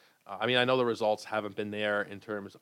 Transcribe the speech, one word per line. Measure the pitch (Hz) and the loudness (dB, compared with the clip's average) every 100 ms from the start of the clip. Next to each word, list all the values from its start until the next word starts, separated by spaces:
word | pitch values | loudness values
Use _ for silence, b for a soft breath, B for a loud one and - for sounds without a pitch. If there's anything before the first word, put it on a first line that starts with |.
| b b | b b
Uh, | - 98 | -16 -2
I | 113 | 2
mean, | 127 | 4
I | |
know | 123 131 | 4 4
the | |
results | 120 110 107 107 | 2 2 2 0
haven't | - 107 104 98 | -2 -4 -4 -4
been | 104 | -6
there | 104 107 104 | -2 0 0
in | 95 101 | -2 -8
terms | - 104 98 - | -8 -8 -8 -12